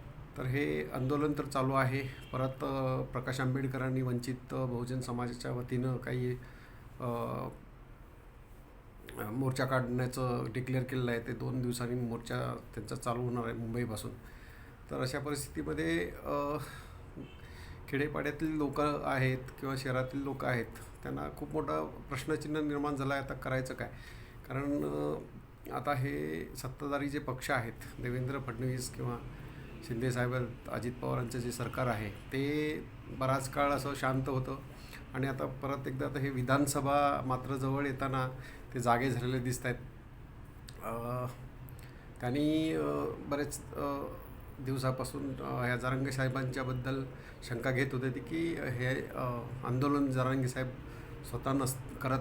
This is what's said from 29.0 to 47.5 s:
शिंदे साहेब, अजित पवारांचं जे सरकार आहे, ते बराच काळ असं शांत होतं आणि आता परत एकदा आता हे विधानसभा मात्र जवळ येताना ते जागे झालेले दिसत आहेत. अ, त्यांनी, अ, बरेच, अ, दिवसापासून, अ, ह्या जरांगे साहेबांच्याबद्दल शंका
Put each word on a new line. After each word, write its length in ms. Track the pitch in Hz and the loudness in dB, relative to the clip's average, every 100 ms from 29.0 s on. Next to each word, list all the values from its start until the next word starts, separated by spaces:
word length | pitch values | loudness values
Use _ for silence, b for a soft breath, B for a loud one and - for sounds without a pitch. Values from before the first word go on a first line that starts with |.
| 127 117 - B B B B B - | -4 -4 -6 B B B B B -4
शिंदे 240 | 113 127 | 0 2
साहेब, 240 | 123 123 123 120 - - | 2 2 2 0 -4 -6
अजित 200 | 123 120 123 | -2 -2 -2
पवारांचं 380 | 131 131 120 127 | 0 0 0 0
जे 120 | 120 | -2
सरकार 360 | 117 120 127 127 | -2 -2 0 2
आहे, 220 | 107 104 | 2 -2
ते 720 | - - 131 139 151 151 156 - - - | -6 -4 0 2 2 2 -2 -6 -12 -10
बराच 420 | 135 131 135 131 | 0 2 4 2
काळ 220 | 147 143 | 4 4
असं 220 | 139 143 135 | 4 0 2
शांत 340 | 131 131 131 | 2 4 2
होतं 260 | 131 131 135 - B B B - | 2 0 -4 -8 B B B -6
आणि 140 | 131 135 | 0 0
आता 180 | 131 143 | 0 -2
परत 420 | - 135 139 139 | -2 -2 -2 -2
एकदा 180 | 131 143 | -2 0
आता 140 | 143 | 2
हे 100 | 139 | 2
विधानसभा 920 | 127 123 139 139 147 131 143 143 143 127 | 2 6 6 6 4 6 8 8 6 2
मात्र 300 | 123 127 135 | 0 0 0
जवळ 300 | 135 135 143 | 2 4 2
येताना 420 | 131 135 131 127 131 B B B | 2 2 2 2 -2 B B B
ते 60 | 131 | 2
जागे 320 | 120 120 131 | 6 6 6
झालेले 280 | 120 127 127 | 4 2 2
दिसत 260 | 123 123 127 | 2 0 0
आहेत. 120 | 120 - - - - - - - - - - | -2 -6 -12 -14 -14 -14 -14 -14 -12 -12 -8
अ, 420 | 110 117 117 127 127 B - - - B B B B - | -4 -2 -2 -2 -2 B -12 -12 -12 B B B B -4
त्यांनी, 520 | 123 139 151 156 160 | 0 4 4 4 4
अ, 320 | 160 147 147 143 139 | 2 2 2 0 -2
बरेच, 400 | - 143 135 - - | -2 0 0 -4 -6
अ, 280 | - 143 139 139 - - - - - | -2 -2 -2 -4 -8 -10 -12 -10 -6
दिवसापासून, 840 | 131 131 131 131 123 143 139 131 | -2 2 2 0 -2 -2 -4 -2
अ, 240 | 135 127 123 | -2 0 2
ह्या 100 | 123 | 2
जरांगे 360 | 127 131 135 | 2 2 2
साहेबांच्याबद्दल 920 | 131 131 131 131 135 127 127 131 135 135 B B B | 2 2 2 0 0 0 0 0 0 -2 B B B
शंका 280 | - | -4